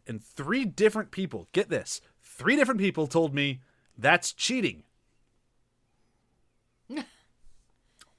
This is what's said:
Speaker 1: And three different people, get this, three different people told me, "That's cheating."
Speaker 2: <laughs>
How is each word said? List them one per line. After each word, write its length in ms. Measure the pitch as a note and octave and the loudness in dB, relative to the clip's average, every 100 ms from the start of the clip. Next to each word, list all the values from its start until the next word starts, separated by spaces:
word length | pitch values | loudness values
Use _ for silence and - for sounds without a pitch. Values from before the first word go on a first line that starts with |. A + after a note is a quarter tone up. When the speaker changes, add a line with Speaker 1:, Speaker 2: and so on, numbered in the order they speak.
| - | -12
Speaker 1:
And 160 | A2 | -12
three 400 | - - C#3 B3+ | -12 -10 -2 -2
different 480 | A3+ - G#3+ G#3+ - | -2 2 2 2 -6
people, 380 | - F#3+ G2+ D#2+ | -6 -6 -8 -2
get 180 | E3+ G#3 | -2 0
this, 300 | C3+ - - _ _ | -4 -4 -12 _ _
three 340 | - - D#3 C#4+ | -20 -4 2 4
different 240 | B3+ A3 | 4 2
people 280 | F#3+ D#3+ C#3+ | 0 0 0
told 260 | E3 D#3+ | 2 2
me, 280 | C#3 C#3+ C3 _ _ _ - | 0 -2 -4 _ _ _ 0
"That's 340 | C3 F3 - | 4 4 2
cheating." 520 | - - B3+ E3 D#2+ - _ _ _ _ _ _ _ _ _ _ _ _ _ _ _ _ _ _ _ - | -4 -2 0 -2 -4 -20 _ _ _ _ _ _ _ _ _ _ _ _ _ _ _ _ _ _ _ -12
Speaker 2:
<laughs> 160 | C#4 - _ _ _ - - _ _ _ _ - | -12 -12 _ _ _ -20 -20 _ _ _ _ -20